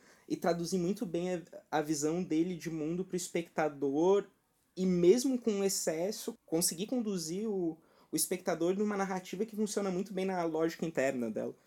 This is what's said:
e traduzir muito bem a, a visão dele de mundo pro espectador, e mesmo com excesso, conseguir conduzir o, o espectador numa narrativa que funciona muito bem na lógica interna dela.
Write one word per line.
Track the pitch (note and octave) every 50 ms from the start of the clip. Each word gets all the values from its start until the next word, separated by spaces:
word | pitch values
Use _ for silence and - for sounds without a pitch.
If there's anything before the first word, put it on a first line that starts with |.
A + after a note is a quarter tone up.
| - - - - _ -
e | -
traduzir | - - F3+ E3+ E3+ E3+ D#3 F#3+ F#3
muito | E3+ F3 G#3 - A#3
bem | F3 D#3+ E3+ F3 F#3 F3+
a, | E3+ D#3+ - - - - _
a | - D3+
visão | D3+ D3 D#3+ C#3 D3 D3+ D#3+ F3 F#3
dele | - D#3 D#3 E3+ F#3 F3+
de | D#3+ - E3+
mundo | D#3+ D#3+ D3 D#3 E3+ F3+ F#3
pro | F#3 -
espectador, | F3+ - - - F3+ E3+ - - - D#3+ D3+ D3 C#3 C#3+ C#3 C3+ D3+ E3 F#3 G3 G3+ G3 - _ _ _ _ _ _ _ _ _
e | F#3 F#3
mesmo | F#3 F3+ F3 F3 F3 G#3+ B3 B3+ C#4 B3+ B3
com | A#3+ A3+ G3+ G3 G3
excesso, | G3 G3 - - F#3 D#3+ D#3 E3+ G3+ G#3+ - - - - - _
conseguir | - D#3+ E3 E3+ - F3 D#3+ F#3+
conduzir | - C4+ B3 A3 G#3+ G3 F3+ D#3+ D#3 E3+ F#3+ A3 A3+
o, | G3+ F#3+ F3 E3 D#3+ - - _ _ _ - _ -
o |
espectador | D#3 - - F#3+ F#3 - F#3+ E3+ D#3+ E3 F3 F#3+
numa | G3 G#3+ G#3 G#3
narrativa | G3 F#3+ F#3 F#3 F#3 F3+ - - F3 A3
que | A3 -
funciona | G3+ G#3+ G#3 - G#3 G3+ F#3+
muito | F#3 F3+ G#3 - G3
bem | F#3+ F#3+
na | F#3+ F#3 F3+ E3+
lógica | E3 D#3+ D#3+ E3 E3 E3 - F3+
interna | D#3 - - C3 C3+ C3 B2+ A#2+ A2+
dela. | G#2+ A#2+ A#2 A#2+ B2+ - _